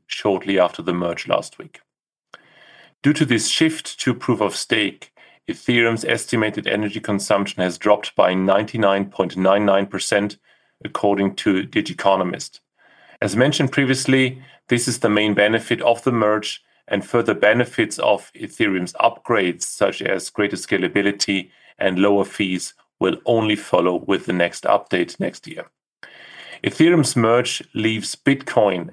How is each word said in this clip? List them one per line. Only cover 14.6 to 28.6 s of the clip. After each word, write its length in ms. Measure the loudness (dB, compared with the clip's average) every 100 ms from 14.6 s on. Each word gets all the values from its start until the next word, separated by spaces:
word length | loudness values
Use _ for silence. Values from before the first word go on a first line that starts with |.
| -2
this 180 | 0 0
is 140 | 0
the 100 | 2
main 240 | 2 2
benefit 480 | 2 2 2 -2 -2
of 220 | 2 2
the 80 | 0
merge, 500 | 0 2 0 -4 -12 _ _ -6
and 180 | -6
further 300 | -2 -2 0
benefits 640 | 2 4 4 0 0 -4 0
of 340 | 0 0 -2
Ethereum's 580 | -16 -14 -2 -2 0 -4 0
upgrades, 640 | 0 0 -2 0 0 -4
such 360 | -8 -2 -2 -2
as 300 | -4 -4 -6
greater 260 | -4 -4 -4
scalability 960 | -4 -2 0 0 0 -2 -2 -4 -4 _ _ -4
and 200 | -2 2
lower 260 | 2 2
fees, 500 | 0 -2 -4 -4 -8 _ _ -4
will 160 | -2 -2 0
only 300 | 0 0 -2
follow 400 | 0 0 2 -2
with 280 | -2 -2
the 80 | 0
next 320 | 0 0 -2
update 540 | 0 0 0 -2 -2 -4
next 260 | -8 -8 -18
year. 200 | -16 -16 _ _ _ -20 -20 -20 -20 -20 -6
Ethereum's 540 | -6 4 4 6 2 2
merge 460 | 4 4 2 -6 -8
leaves 400 | -2 -2 -2 -6
Bitcoin 720 | -4 0 0 0 2